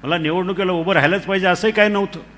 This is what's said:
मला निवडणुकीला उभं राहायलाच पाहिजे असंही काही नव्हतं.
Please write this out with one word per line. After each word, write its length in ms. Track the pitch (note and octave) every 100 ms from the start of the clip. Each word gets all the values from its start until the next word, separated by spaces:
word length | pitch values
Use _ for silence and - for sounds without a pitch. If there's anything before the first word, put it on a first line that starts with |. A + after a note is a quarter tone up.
मला 140 | C3 E3+
निवडणुकीला 540 | D3+ F3 F#3 F#3 F#3+
उभं 220 | F3 E3
राहायलाच 320 | F#3 C#3+ F#3+ -
पाहिजे 220 | G3 F#3
असंही 260 | F3+ A3
काही 160 | G#3+ G#3
नव्हतं. 300 | G3+ G3 E3 -